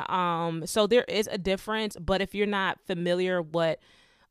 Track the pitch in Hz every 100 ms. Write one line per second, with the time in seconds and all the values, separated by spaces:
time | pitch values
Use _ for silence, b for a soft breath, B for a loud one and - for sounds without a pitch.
0 | - 185 175 170 170 165 165 226 208 240
1 | - 202 208 202 180 190 - 220 214 196
2 | 165 190 196 196 208 202 190 - - 180
3 | 175 180 185 180 156 165 165 - b b
4 | b b b